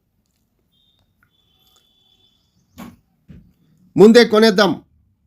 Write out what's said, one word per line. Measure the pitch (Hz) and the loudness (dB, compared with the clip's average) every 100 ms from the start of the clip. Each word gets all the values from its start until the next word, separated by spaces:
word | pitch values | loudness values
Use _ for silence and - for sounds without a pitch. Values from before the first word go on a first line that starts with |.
| _ _ _ _ _ _ _ _ _ _ _ _ _ _ _ _ _ _ _ _ _ _ _ _ _ _ _ - - - _ _ _ - _ _ _ _ _ - | _ _ _ _ _ _ _ _ _ _ _ _ _ _ _ _ _ _ _ _ _ _ _ _ _ _ _ -20 -20 -20 _ _ _ -20 _ _ _ _ _ 0
ముందే | 214 240 | 2 4
కొనేద్దాం. | 233 214 226 190 190 - - _ _ _ | 0 0 -2 -2 -4 -6 -16 _ _ _